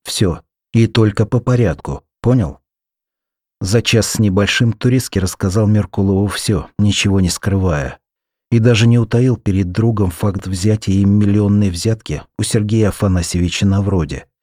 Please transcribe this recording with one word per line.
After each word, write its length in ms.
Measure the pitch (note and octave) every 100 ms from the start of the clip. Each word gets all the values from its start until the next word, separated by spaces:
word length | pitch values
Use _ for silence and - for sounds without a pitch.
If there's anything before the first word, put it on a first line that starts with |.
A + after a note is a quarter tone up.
всё, 380 | - - F#2+ D2+ _ _ _
и 140 | A#2 A2+
только 380 | - G#2+ - G#2+
по 140 | B2
порядку, 640 | - B2 G#2 C#2+ - C#2 _ -
понял?" 380 | A2+ B2+ D#2+ - _ _ _ _ _ _ _ _ _ -
За 220 | G2 A#2
час 260 | - A2+ -
с 120 | -
небольшим 540 | G#2 F#2+ G2+ - A#2
Турецкий 480 | - B2 B2+ - G2
рассказал 460 | F2+ - G2 G#2+ G#2
Меркулову 600 | G#2+ F#2+ - G2 F#2+ G2+
всё, 400 | - - F#2 - -
ничего 400 | G#2 F#2+ G2+ G2
не 100 | F2+
скрывая. 720 | - - G2 F#2 D2+ B2+ - _ _ _ _ -
И 100 | A#2
даже 260 | A#2 A2 A#2
не 140 | A#2+
утаил 380 | A2 A#2+ B2+ A#2
перед 340 | - F#2+ F2+
другом 400 | F2+ A2+ G#2+ F#2+
факт 360 | - G#2 F#2 F#2
взятия 480 | F#2 G#2+ G#2+ - F#2+
им 160 | G2
миллионной 580 | G#2 G2+ G#2 G2+ G2+ G2+
взятки 540 | E2+ A2+ A2 - D2+ - -
у 60 |
Сергея 460 | G#2 A2+ G#2+ A2+ G#2
Афанасьевича 760 | - G2+ F2+ E2+ F2 F2 - G2+
на 160 | G2
вроде, 440 | G2 F#2+ D2+ C#2+ - _